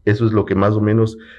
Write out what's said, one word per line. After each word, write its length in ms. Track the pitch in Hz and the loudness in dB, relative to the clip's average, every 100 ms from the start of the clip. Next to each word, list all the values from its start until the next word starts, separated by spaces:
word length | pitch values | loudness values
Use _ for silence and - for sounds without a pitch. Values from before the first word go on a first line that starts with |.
| - | -2
Eso 220 | 110 113 | 0 0
es 40 | |
lo 140 | 107 - | 0 0
que 80 | |
más 200 | 98 101 | 0 0
o 80 | 107 | 0
menos 360 | 107 110 110 - - | 0 0 0 -4 -20